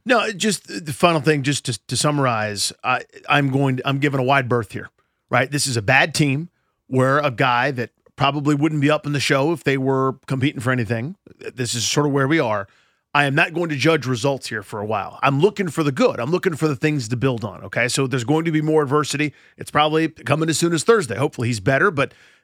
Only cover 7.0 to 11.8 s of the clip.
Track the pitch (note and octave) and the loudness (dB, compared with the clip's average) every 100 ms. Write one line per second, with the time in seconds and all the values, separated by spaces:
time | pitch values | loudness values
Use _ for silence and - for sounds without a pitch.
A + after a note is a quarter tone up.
7 | C3 C#3 D3 A2 C3+ A#2+ C3 B2+ A2+ _ | 2 2 0 0 0 2 0 -2 -8 _
8 | _ - C#3 C#3+ C#3+ D3 D#3 D#3 C#3 D3+ | _ -2 0 0 0 2 2 2 2 2
9 | D3 C#3+ - C#3 C#3+ E3+ - C3+ C3 C3+ | 0 -2 0 2 2 0 0 0 0 2
10 | C3+ A2+ - C3+ C3+ C#3+ A#2 B2+ G#2 A#2 | 0 -2 -6 -2 0 0 -2 0 0 -4
11 | B2+ G3 - - - A2+ B2 A#2+ | -6 -10 -20 -18 -14 -8 -6 -4